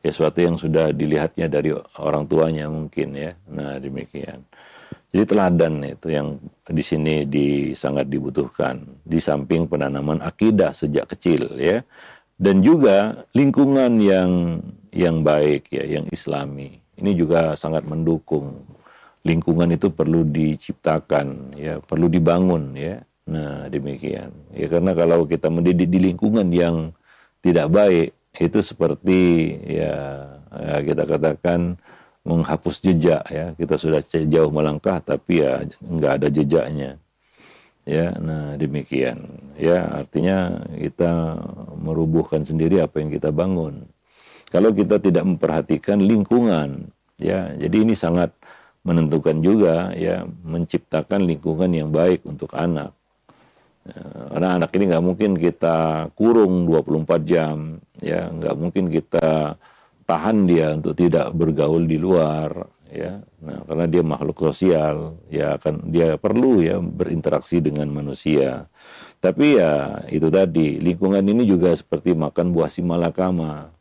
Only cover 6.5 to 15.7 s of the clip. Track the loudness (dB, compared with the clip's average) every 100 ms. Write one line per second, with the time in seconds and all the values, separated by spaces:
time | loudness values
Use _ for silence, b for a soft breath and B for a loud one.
6.5 | _ -6 -6 -2 -2 0 0 0 0 0
7.5 | 0 -4 -6 -4 -2 -2 -4 -4 -4 -4
8.5 | -4 -4 -6 -14 -20 -4 -2 0 -2 0
9.5 | -2 0 -2 -2 -4 -4 -4 -6 0 2
10.5 | 4 2 0 -2 -2 -4 -4 0 0 0
11.5 | -2 0 0 -4 B B B B 0 2
12.5 | 6 6 6 6 6 2 -6 -2 2 4
13.5 | 4 4 4 4 4 6 4 4 2 0
14.5 | -4 -10 -18 _ 0 2 2 2 4 2
15.5 | 2 _